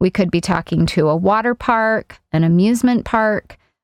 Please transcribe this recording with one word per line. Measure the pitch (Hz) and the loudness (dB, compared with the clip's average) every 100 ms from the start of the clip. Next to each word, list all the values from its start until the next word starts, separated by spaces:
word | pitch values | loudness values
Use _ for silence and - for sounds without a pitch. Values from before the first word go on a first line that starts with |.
we | 185 | -2
could | - 180 | 0 0
be | 170 | -2
talking | 170 165 - 165 165 | -2 -4 -2 -2 0
to | - 151 | 2 0
a | 160 | 2
water | 190 214 233 | 0 0 -2
park, | 240 - 226 220 220 - - _ | -4 -2 0 0 -2 -4 -18 _
an | 160 | 0
amusement | 165 170 202 240 247 240 | 2 4 2 2 0 0
park, | - 226 220 208 - - _ _ | -2 -2 0 -2 -6 -20 _ _